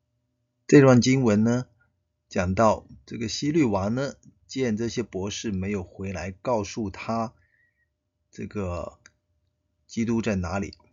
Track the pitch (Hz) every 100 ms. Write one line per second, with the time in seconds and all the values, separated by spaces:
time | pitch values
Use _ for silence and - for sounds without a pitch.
0 | _ _ _ _ _ _ - 147 135 123
1 | 120 135 123 104 113 120 127 _ _ _
2 | _ _ _ - 90 95 113 98 - -
3 | - 107 113 - 147 165 127 98 98 120
4 | 139 - - _ - 131 127 107 117 123
5 | 107 95 98 - 117 95 95 104 90 -
6 | 95 90 95 92 135 117 101 - 101 -
7 | - 113 113 - _ _ _ _ _ _
8 | _ _ _ - 98 104 92 87 - -
9 | _ _ _ _ _ _ _ _ _ -
10 | 113 113 113 98 90 98 78 - _